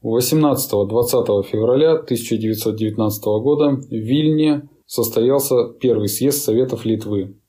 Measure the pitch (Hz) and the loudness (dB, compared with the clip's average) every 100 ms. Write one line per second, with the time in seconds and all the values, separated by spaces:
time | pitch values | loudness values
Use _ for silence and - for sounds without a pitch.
0 | 117 113 127 156 151 135 - 101 101 110 | 0 0 2 2 2 0 -2 -2 0 0
1 | 120 131 - 104 95 110 113 127 160 156 | 2 0 2 0 0 -2 2 4 4 2
2 | 156 120 117 113 110 110 113 107 110 107 | 0 -6 -2 -4 -2 -2 -4 -2 -4 -2
3 | 107 107 - 107 123 147 147 135 - 113 | -2 -2 -2 0 2 2 2 0 -4 -8
4 | 110 139 156 156 156 147 135 _ _ - | -2 0 2 2 2 0 -4 _ _ -4
5 | 113 - 120 139 139 127 117 - 131 110 | -2 2 2 2 2 0 0 0 0 2
6 | 104 - 131 143 - 110 127 131 113 110 | 0 0 0 0 0 0 0 -2 -2 -2
7 | 107 101 98 - | -2 -6 -6 -12